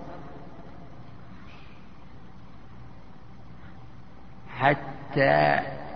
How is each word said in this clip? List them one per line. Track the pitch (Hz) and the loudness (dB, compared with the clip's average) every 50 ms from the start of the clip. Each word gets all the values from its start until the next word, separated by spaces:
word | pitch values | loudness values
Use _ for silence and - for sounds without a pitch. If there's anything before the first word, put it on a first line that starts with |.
| - - - - - - - - - - - - - - - - - - - - - - - - - - - - - - - - - - - - - - - - - - - - - - - - - - - - - - - - - - - - - - - - - - - - - - - - - - - - - - - - - - - - - - - - - - - 123 | -8 -8 -8 -8 -8 -10 -10 -10 -10 -10 -10 -10 -10 -10 -10 -10 -10 -10 -10 -10 -10 -12 -12 -12 -12 -12 -10 -10 -10 -12 -12 -12 -12 -12 -12 -12 -12 -12 -12 -12 -12 -12 -12 -10 -10 -10 -12 -12 -12 -10 -12 -12 -12 -12 -12 -10 -10 -10 -10 -12 -12 -12 -12 -12 -12 -12 -12 -12 -12 -12 -12 -12 -12 -12 -12 -10 -12 -12 -12 -12 -12 -12 -12 -12 -12 -12 -12 -12 -10 -8 -2 6
حتى | 127 139 151 - - - - - - - - 139 135 139 147 - 76 73 71 - - - - - - - - | 8 8 8 6 2 -6 -6 -8 -6 0 4 6 8 10 10 10 10 10 8 8 4 0 -4 -6 -6 -6 -6